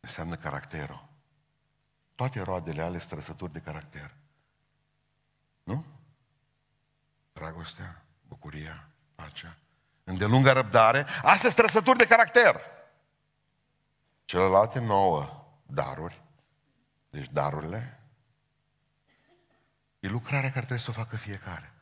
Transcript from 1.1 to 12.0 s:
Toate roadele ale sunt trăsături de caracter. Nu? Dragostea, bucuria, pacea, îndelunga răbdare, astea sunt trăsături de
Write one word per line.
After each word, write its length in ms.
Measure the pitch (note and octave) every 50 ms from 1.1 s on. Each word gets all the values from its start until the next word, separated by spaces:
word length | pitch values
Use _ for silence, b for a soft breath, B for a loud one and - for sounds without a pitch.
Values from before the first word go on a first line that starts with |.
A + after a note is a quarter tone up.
| _ _ _ _ _ _ _ _ _ _ _ _ _ _ _ _ _ _ _ _ _
Toate 260 | - A#2+ C3 C3 A#2+
roadele 420 | F#2+ F#2 F#2 F2+ E2 E2 D#2 D2
ale 160 | E2 E2+ F2+ E2+
sunt 120 | - -
trăsături 420 | - D2+ D2+ - D#2+ - F#2 F2
de 80 | D2 E2
caracter. 540 | - E2 D2+ D#2 D2 - _ D2 C#2+ C#2+ _ _ _ _ _ _ _ _ _ _ _ _ _ _ _ _ _ _ _ _ _ _ _ _ _ _ _ _ _ _ _
Nu? 200 | - - C#3+ E3 - - - _ _ _ _ _ _ _ _ _ _ _ _ _ _ _ _ _ _ _ _ _ _ _ _ _ _
Dragostea, 720 | _ - D#2+ D#2+ E2 E2 E2 D#2+ - - F#2 F#2 E2+ - _ _ _ _ _ _
bucuria, 600 | - - - D2+ D2 D2+ D2+ D#2 D#2 D2+ - _ _ _ _ _ _
pacea, 420 | - D#2+ D2+ C#2+ - - E2+ E2 _ _ _ _ _ _ _ _ _ _
îndelunga 480 | - F#2 F#2 G2+ G#2 A#2+ C3 C3 C3+
răbdare, 480 | C3 C3 B2+ G#2 F#2+ A#2+ A2 A2 A#2 C#3
astea 360 | D3 C#3+ - - - - F#3+ F#3+ - B3
sunt 40 | -
trăsături 440 | - A3+ A3 - A3 F#3 B3+ C4
de 80 | A#3+